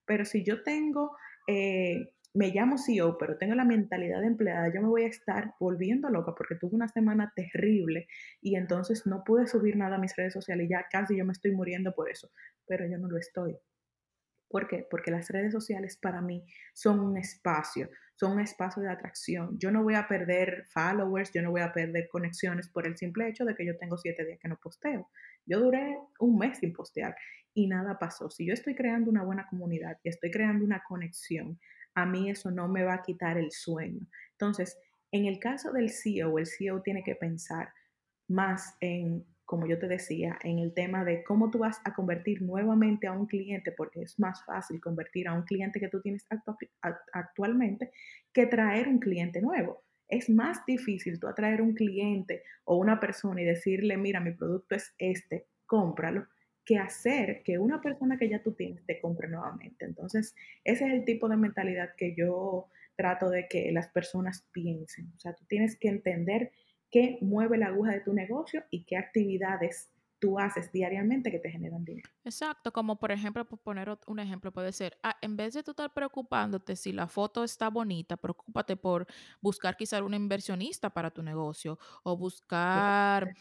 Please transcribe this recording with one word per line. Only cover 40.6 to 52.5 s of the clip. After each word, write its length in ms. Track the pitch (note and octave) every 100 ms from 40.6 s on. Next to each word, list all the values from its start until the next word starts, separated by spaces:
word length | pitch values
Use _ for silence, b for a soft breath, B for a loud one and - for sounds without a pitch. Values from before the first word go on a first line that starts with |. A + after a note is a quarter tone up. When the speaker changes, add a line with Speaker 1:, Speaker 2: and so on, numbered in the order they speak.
| E3+
Speaker 1:
tema 300 | E3+ F3+ F#3+
de 220 | F3 E3+ -
cómo 260 | G#3 A3+
tú 80 | A3+
vas 220 | A3 A3
a 100 | G#3
convertir 480 | G#3 F#3 E3+ G#3 G3
nuevamente 680 | F3+ F#3+ A3 A3 G#3+ G#3 F#3+
a 40 |
un 140 | F#3+ G#3
cliente, 480 | G3+ G3 F#3+ F3
porque 280 | E3 D#3 E3+
es 160 | E3+ -
más 280 | F#3+ F#3+ -
fácil 340 | F#3+ - E3
convertir 480 | E3+ E3 D#3+ F3+ F3+
a 60 |
un 100 | E3+
cliente 380 | F3 F#3+ F#3+ G3+
que 80 | F#3+
tú 100 | F#3+
tienes 260 | G3+ G3+ -
actu-, 400 | A3 G#3+ A3 - _
act-, 280 | E3+ E3+ -
actualmente 800 | F3+ E3+ - G3+ B3 A3 G#3 B3+ B B B B
que 140 | B3+ A#3+
traer 420 | A3+ G#3+ G#3+ C4
un 120 | B3
cliente 420 | G#3 F3 F3 F3
nuevo. 420 | B3 E4+ F3 - _ _ -
Es 220 | A#3+ A#3+
más 360 | A3 C#4 F4 -
difícil 540 | B3 A#3+ F#3+ F#3 E3+
tú 80 | -
atraer 340 | - G#3+ A3
un 120 | A3+
cliente 720 | A3 G#3 F#3+ G#3 G3 F3+ F3 B